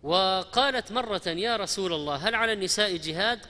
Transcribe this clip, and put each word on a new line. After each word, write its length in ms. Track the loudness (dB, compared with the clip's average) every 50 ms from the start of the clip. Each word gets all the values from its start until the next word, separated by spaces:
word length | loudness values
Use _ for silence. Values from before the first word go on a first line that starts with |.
| 0
وقالت 880 | 2 2 4 4 4 2 0 -2 0 2 2 4 4 2 0 -4 -2 -4
مرة: 360 | -4 -2 0 -2 -2 -2 -2
"يا 280 | -2 -2 0 0 0
رسول 360 | 0 -2 -2 -2 -2 0 0 0
الله، 240 | -2 -2 -2 -4
هل 180 | -2 -2 0 0
على 180 | 2 2 2 0
النساء 440 | 0 0 -2 2 2 2 0 0
جهاد؟" 420 | -4 -4 -6 -2 0 0 0 0 -2 -6